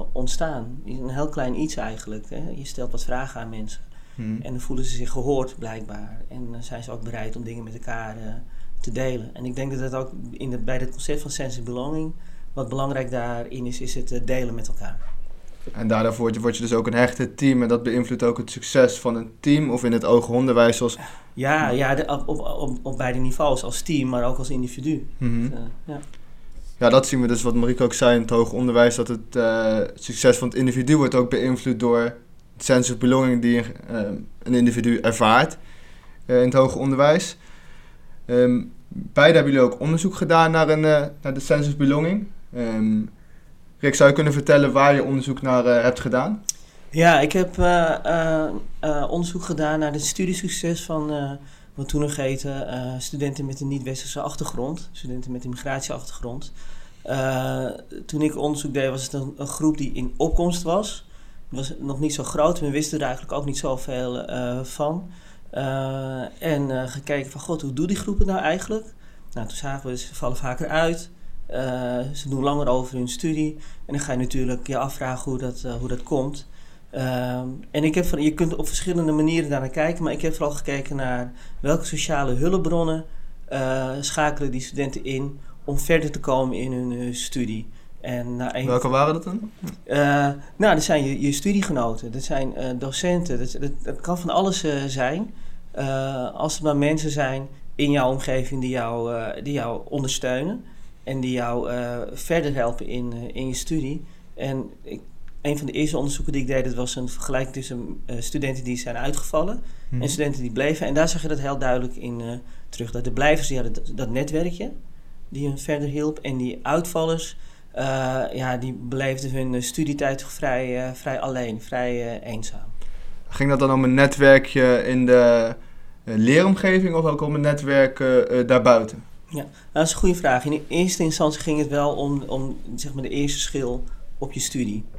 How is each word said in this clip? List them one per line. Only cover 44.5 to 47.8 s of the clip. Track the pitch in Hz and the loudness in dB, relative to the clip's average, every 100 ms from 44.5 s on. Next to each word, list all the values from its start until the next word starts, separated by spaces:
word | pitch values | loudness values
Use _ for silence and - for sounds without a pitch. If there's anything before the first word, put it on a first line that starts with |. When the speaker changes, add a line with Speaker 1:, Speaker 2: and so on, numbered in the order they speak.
| 143 139 | 6 6
Speaker 2:
waar | 131 143 139 | 6 6 6
je | |
onderzoek | 123 135 135 127 | 4 0 -2 -2
naar, | 135 127 120 | 2 4 6
eh, | 120 | 6
hebt | 123 123 | 4 2
gedaan? | 131 123 156 214 - - - - - | 0 0 0 -2 -6 -10 -14 -20 -4
Speaker 1:
Ja, | 156 170 151 | 6 8 8
ik | 151 | 6
heb, | 185 180 - | 2 0 4
eh, | 180 175 | 4 6